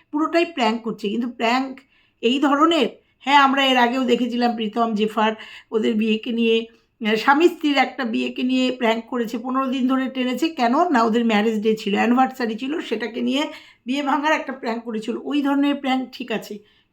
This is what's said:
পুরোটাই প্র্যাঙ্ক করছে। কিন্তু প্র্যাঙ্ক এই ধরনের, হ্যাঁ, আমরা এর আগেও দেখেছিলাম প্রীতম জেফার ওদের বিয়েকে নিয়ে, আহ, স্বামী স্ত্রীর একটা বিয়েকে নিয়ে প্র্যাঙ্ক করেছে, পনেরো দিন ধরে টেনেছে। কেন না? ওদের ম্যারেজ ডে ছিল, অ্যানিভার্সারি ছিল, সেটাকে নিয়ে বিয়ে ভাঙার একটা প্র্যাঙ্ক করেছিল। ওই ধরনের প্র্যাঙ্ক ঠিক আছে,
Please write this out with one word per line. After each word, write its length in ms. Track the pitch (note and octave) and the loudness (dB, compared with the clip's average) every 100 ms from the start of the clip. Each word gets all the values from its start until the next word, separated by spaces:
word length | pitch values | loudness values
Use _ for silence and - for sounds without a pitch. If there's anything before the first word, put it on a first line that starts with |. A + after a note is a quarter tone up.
| _ | _
পুরোটাই 320 | D4 D#4 E4 | -4 0 0
প্র্যাঙ্ক 380 | E4+ D4+ A3+ A3+ | 0 0 -2 -2
করছে। 260 | A3+ F#3+ G#3 | -6 -6 -4
কিন্তু 200 | A3 A#3+ | -4 -4
প্র্যাঙ্ক 500 | - A3+ B3 C4+ C4 - _ _ _ | -4 0 0 -2 -10 -20 _ _ _
এই 180 | A3+ C4+ | 0 2
ধরনের, 460 | C#4 C#4 D#4+ E4 A3 - _ _ | 2 4 4 4 0 -4 _ _
হ্যাঁ, 220 | C4 C#4+ C#4 | 2 6 6
আমরা 160 | C#4 C4+ | 4 2
এর 100 | B3+ | 4
আগেও 280 | A#3+ C4 | 2 2
দেখেছিলাম 460 | B3 A#3+ A#3+ A#3+ A#3+ G#3+ | 2 2 0 0 0 0
প্রীতম 380 | A3 A#3 A3+ | -4 -2 0
জেফার 380 | G#3+ G#3+ A#3 A3 A3 - - - | 0 0 2 0 -2 -8 -20 -4
ওদের 240 | A3+ A#3+ | 0 0
বিয়েকে 380 | A3 A3 A3 B3 | 2 2 0 -2
নিয়ে, 340 | A#3 A3+ A3+ A3+ _ _ - | 0 2 2 -2 _ _ -6
আহ, 160 | G#3+ A3 | -2 0
স্বামী 320 | B3 C#4 E4+ | 2 4 4
স্ত্রীর 280 | E4+ D4+ C4+ | 2 0 0
একটা 280 | B3+ - | 0 -2
বিয়েকে 380 | B3 A#3+ B3 B3 | -4 -4 -4 -4
নিয়ে 300 | B3+ B3+ B3+ | -2 0 0
প্র্যাঙ্ক 320 | B3+ A#3 A3+ A3+ | 0 -2 -2 -4
করেছে, 320 | B3 A3+ A#3 | -6 -4 -6
পনেরো 280 | B3+ C4 C4+ | -4 -2 -2
দিন 180 | C4+ B3+ | 0 0
ধরে 160 | C4 C4 | 0 -2
টেনেছে। 400 | C4+ B3 B3 D#4+ | -4 -4 -2 -4
কেন 260 | D#4+ A#3+ C#4 F4+ | 0 0 2 2
না? 140 | C4+ | 2
ওদের 220 | A3+ A3 | 2 2
ম্যারেজ 320 | A#3 G#3 A3 A3 | 2 2 2 0
ডে 140 | A3 G#3+ | 0 0
ছিল, 180 | - | 0
অ্যানিভার্সারি 600 | G#3 A3 B3 C4 B3+ A#3 | 0 2 4 2 0 -6
ছিল, 260 | A3 C4 D#4+ | -4 -6 -6
সেটাকে 400 | - A3 A3+ A#3+ | -6 -6 -6 -4
নিয়ে 220 | A#3+ C4 D4+ - - - - | -2 -2 -4 -8 -20 -14 -6
বিয়ে 160 | C#4 | -4
ভাঙার 300 | C#4 C#4 D4+ | 0 0 2
একটা 200 | D4+ - | 0 -2
প্র্যাঙ্ক 320 | B3 C4 A3+ | -8 -6 -6
করেছিল। 300 | A#3 A3 A3 A3+ | -6 -6 -6 -6
ওই 180 | C4+ C#4+ | -2 -2
ধরনের 320 | C#4 C#4+ C#4+ | 0 2 2
প্র্যাঙ্ক 340 | C#4+ C#4 C4 C4 | 0 -2 -2 -4
ঠিক 200 | - B3 | -10 -8
আছে, 260 | G#3+ - G#3 - _ _ | -6 -8 -14 -18 _ _